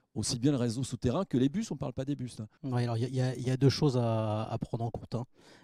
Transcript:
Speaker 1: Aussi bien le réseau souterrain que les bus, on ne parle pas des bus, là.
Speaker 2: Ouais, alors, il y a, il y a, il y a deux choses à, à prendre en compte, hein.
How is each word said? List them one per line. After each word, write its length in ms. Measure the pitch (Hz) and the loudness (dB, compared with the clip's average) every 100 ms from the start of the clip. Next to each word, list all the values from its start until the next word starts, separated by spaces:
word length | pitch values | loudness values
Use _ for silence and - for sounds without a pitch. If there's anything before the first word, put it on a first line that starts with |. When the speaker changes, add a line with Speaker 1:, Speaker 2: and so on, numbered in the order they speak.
| _ | _
Speaker 1:
Aussi 240 | 110 104 120 | -4 -2 2
bien 140 | 135 | 2
le 40 | 139 | 2
réseau 260 | 120 113 | 0 -2
souterrain 440 | 127 120 123 139 196 | -4 -2 0 0 0
que 100 | 127 | 2
les 140 | 139 | 2
bus, 200 | 170 226 | 0 -6
on 40 | |
ne 40 | 156 | -6
parle 140 | 139 | -6
pas 140 | 127 131 | -6 -4
des 100 | 139 | -4
bus, 220 | 123 - | -6 -8
là. 80 | 107 - | -12 -8
Speaker 2:
Ouais, 220 | 139 123 | -2 0
alors, 120 | 120 113 | 0 0
il 60 | |
y 20 | |
a, 40 | 123 | -2
il 60 | |
y 60 | 131 | 0
a, 160 | 127 127 | 0 0
il 100 | 127 | -2
y 40 | |
a 80 | 127 | 6
deux 100 | 135 | 6
choses 300 | - 151 123 | 6 2 4
à, 460 | 117 113 110 107 | 2 2 0 -2
à 140 | - 110 | -2 -4
prendre 260 | - 117 | -4 -4
en 60 | 117 | -4
compte, 240 | - - | -6 -6
hein. 120 | 113 123 _ - - | -8 -8 _ -20 -20